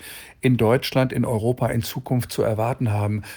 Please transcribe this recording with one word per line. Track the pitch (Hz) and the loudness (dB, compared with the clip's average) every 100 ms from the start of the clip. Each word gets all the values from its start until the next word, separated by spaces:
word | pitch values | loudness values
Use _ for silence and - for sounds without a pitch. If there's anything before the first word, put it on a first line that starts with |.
| - - - - | -16 -18 -20 -2
in | 131 120 | 2 4
Deutschland, | 110 127 - 131 127 | 4 4 2 0 0
in | - 117 | 0 0
Europa | 110 113 123 117 | 0 0 0 0
in | 117 | 0
Zukunft | - 127 - 127 - | -2 -8 -2 -2 -2
zu | - | -2
erwarten | 110 107 117 139 120 | 0 2 -2 0 0
haben. | 104 104 104 - | 0 0 -2 -6